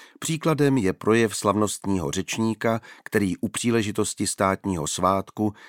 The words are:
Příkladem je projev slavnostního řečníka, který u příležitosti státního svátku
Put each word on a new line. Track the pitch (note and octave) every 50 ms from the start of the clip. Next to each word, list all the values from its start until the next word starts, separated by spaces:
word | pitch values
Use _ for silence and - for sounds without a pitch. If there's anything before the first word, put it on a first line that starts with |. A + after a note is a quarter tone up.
| - - _ -
Příkladem | - - E3 D3+ - E3+ D#3 C#3 D3 C#3+ C3+ C3
je | G2+ F#2 F2+
projev | - - G#2 A2 A#2 A#2 G#2+ -
slavnostního | - - G#2+ G2 G#2 G#2+ G2+ - - - F#2+ G2 F#2+ E2 C#2+
řečníka, | D2 F#2 F#2 - - - A2+ A2+ A2 - - A#2 A2+ A2+ - - - - -
který | - - G#2+ G#2 F#2+ F2
u | - - G#2
příležitosti | - - - A#2+ A#2 A#2 G#2 G#2+ G2+ - G#2 - - - G#2+
státního | F#2+ - - G#2 F#2+ F#2+ G2 - G2+ F#2+ E2 D2
svátku | D2 - - F2+ F#2 G2 G2 F#2+ - - - G#2+ G#2+ G#2 - -